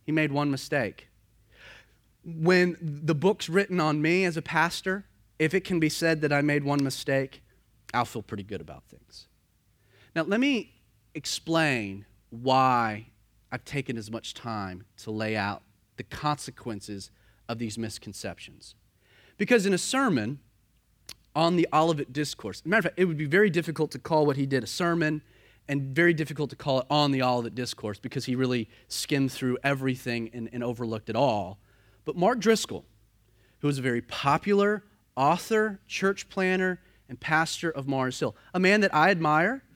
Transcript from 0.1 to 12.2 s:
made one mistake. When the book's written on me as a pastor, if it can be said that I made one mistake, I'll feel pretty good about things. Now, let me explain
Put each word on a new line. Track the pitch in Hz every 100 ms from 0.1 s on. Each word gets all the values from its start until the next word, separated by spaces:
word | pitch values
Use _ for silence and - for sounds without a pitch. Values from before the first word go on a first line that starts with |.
made | 156 151
one | 143 143
mistake. | 135 - 143 107 - - _ _ _ _ _ - - _ _ _ _ 165
When | 165 160 180 180 170
the | 165 147 156
book's | 151 180 208 -
written | 175 196 180
on | 156 151
me | 156 175 190
as | 160
a |
pastor, | - 160 165 - 190 196 - _ _ _
if | 156
it | 185
can | - 180
be | 156
said | - 165 160
that | 147
I | 143
made | 147 147
one | 143 143
mistake, | 139 131 - 135 135 - _ _ _ _ -
I'll | 120 117
feel | 117
pretty | - 104
good | 98 95
about | 78 71 _
things. | - _ - - _ _ _ _ _ _ _ _ 165
Now, |
let | 160 214
me | 277 247 - _ _ _ _
explain | 151 - - - 165 156 123 101 98 - _